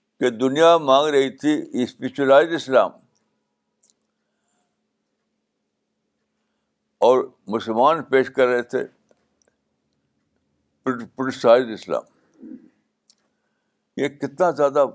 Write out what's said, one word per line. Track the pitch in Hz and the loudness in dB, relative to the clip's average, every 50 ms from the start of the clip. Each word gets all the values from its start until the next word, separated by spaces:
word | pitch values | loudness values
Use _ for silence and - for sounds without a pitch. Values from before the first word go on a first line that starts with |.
| _ _ _ - | _ _ _ -4
کہ | 131 123 | -4 -4
دنیا | 117 110 127 131 135 151 165 165 170 | -2 0 -2 -2 2 4 4 4 4
مانگ | 165 151 135 131 139 151 156 | 4 2 2 2 2 2 2
رہی | 143 135 135 131 107 | 0 0 0 0 -4
تھی | - - 151 151 - - - - 117 123 | -6 -4 -4 -2 -4 -6 -8 -6 -6 -6
اسپرچوئلائزڈ | - - - 131 123 - - 139 131 139 139 165 165 165 | -6 -8 -10 -12 -12 -6 -4 2 4 6 4 4 2 -4
اسلام، | 147 - 131 131 117 101 87 - _ _ _ _ _ _ _ _ _ _ _ _ _ _ _ _ _ _ _ _ _ _ _ _ _ _ _ _ _ _ _ _ _ _ _ _ _ _ _ _ _ _ _ _ _ _ _ _ _ _ _ _ _ _ _ _ _ _ _ _ _ _ _ _ _ _ _ _ _ _ _ _ _ _ _ _ _ _ _ _ - | -8 -6 0 2 2 2 2 -4 _ _ _ _ _ _ _ _ _ _ _ _ _ _ _ _ _ _ _ _ _ _ _ _ _ _ _ _ _ _ _ _ _ _ _ _ _ _ _ _ _ _ _ _ _ _ _ _ _ _ _ _ _ _ _ _ _ _ _ _ _ _ _ _ _ _ _ _ _ _ _ _ _ _ _ _ _ _ _ _ 0
اور | 101 117 131 127 - - _ _ _ | 2 2 2 2 0 -4 _ _ _
مسلمان | - 104 113 104 113 110 113 127 151 165 160 135 | -8 -8 -8 -6 -6 -2 0 0 0 0 -2 -4
پیش | - 131 131 127 131 | -2 0 0 0 0
کر | 131 135 127 | 0 -2 0
رہے | 123 123 120 117 | 0 0 -2 -4
تھے | - - 123 135 - _ _ _ _ _ _ _ _ _ _ _ _ _ _ _ _ _ _ _ _ _ _ _ _ _ _ _ _ _ _ _ _ _ _ _ _ _ _ - | -6 -8 -8 -8 -8 _ _ _ _ _ _ _ _ _ _ _ _ _ _ _ _ _ _ _ _ _ _ _ _ _ _ _ _ _ _ _ _ _ _ _ _ _ _ -8
پولیٹیسائزڈ | 131 127 120 117 - _ - 131 131 127 - - 117 117 127 131 113 | -8 -8 -8 -10 -16 _ -10 -8 -8 -8 -2 4 4 4 4 4 -2
اسلام۔ | 107 90 - 92 76 60 - _ _ _ _ _ _ _ - - - - _ _ _ _ _ _ _ _ _ _ _ _ _ _ _ _ _ _ _ _ _ _ _ _ _ _ - | -8 -12 -8 -6 -6 -6 -6 _ _ _ _ _ _ _ -20 -20 -20 -20 _ _ _ _ _ _ _ _ _ _ _ _ _ _ _ _ _ _ _ _ _ _ _ _ _ _ -8
یہ | - 135 143 | -6 -6 -6
کتنا | 139 - 143 139 139 139 185 175 | -6 -8 -10 -10 -4 -2 -2 -2
زیادہ | 151 139 147 143 135 147 139 120 - | 0 0 -2 0 2 0 0 0 -2